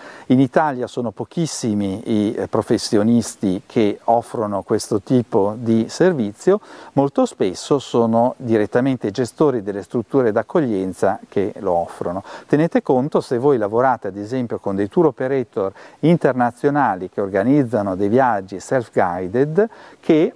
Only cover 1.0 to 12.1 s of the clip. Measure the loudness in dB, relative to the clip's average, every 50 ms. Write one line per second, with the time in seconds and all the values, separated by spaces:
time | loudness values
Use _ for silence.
1 | -8 -6 -6 -8 -12 -8 -6 -4 -4 -4 -4 -4 -4 -2 -2 -2 -2 -4 -4 -6
2 | -4 -2 0 0 0 0 -2 -4 -6 -4 -2 -2 0 0 0 0 0 0 0 2
3 | 4 4 4 2 2 -2 -6 -4 -2 -2 -2 -2 -4 -4 0 0 2 2 0 -2
4 | 0 0 2 2 0 -2 -6 -4 -4 -4 -4 -4 -2 -2 -2 -2 -2 -2 -4 -4
5 | -2 0 0 0 0 2 0 0 2 0 -2 -4 -2 0 2 2 0 -2 0 2
6 | 2 2 2 0 -2 -4 -4 -2 0 2 2 2 0 -8 -20 -20 -14 -6 0 0
7 | 0 0 2 0 0 0 0 -2 -2 -2 -2 -4 -2 0 0 0 0 0 0 2
8 | 2 2 2 2 2 0 -2 -4 -2 0 2 2 2 2 0 0 0 0 -2 -2
9 | -4 -4 -2 -2 -4 -4 0 2 2 2 2 0 -4 -6 -8 -8 -8 -6 -6 -6
10 | -4 -2 0 2 2 2 2 0 -2 0 0 0 0 0 0 -2 -2 -4 -4 -2
11 | 0 0 0 -2 -8 -6 -4 -2 -2 -2 -4 -4 -2 0 0 0 -2 -4 -6 -8
12 | -6 -6